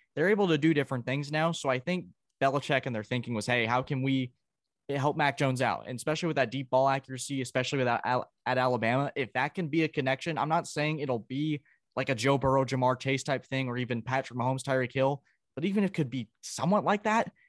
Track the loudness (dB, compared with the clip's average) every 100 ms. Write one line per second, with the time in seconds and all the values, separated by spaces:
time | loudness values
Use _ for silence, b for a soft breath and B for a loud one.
0 | b 0 2 4 4 4 4 2 0 -2
1 | -2 -4 -2 0 0 0 0 0 0 -4
2 | -6 -18 _ 0 2 2 2 0 0 -4
3 | -2 -4 -2 -2 0 2 2 2 0 -2
4 | 0 0 -2 _ _ _ _ _ -6 0
5 | 0 2 2 2 0 2 0 0 -4 -6
6 | -4 -2 -2 0 -2 -2 0 2 2 2
7 | -4 -10 -6 -6 -2 -2 0 0 2 0
8 | 2 0 -2 _ -2 2 2 2 2 2
9 | 0 -2 -4 -2 -2 -2 -2 0 0 0
10 | 0 0 -2 -2 0 0 -2 -2 -2 -2
11 | -2 -4 -4 -4 -2 -4 b b _ -6
12 | -2 0 2 4 4 2 2 2 2 2
13 | 0 -2 -2 -4 -4 -4 -4 -4 -2 -4
14 | -2 -2 -2 -2 -2 -2 0 0 0 2
15 | 0 0 _ _ _ -6 -2 2 0 0
16 | -2 -4 -8 _ -12 -2 2 2 2 0
17 | 2 0 0 -6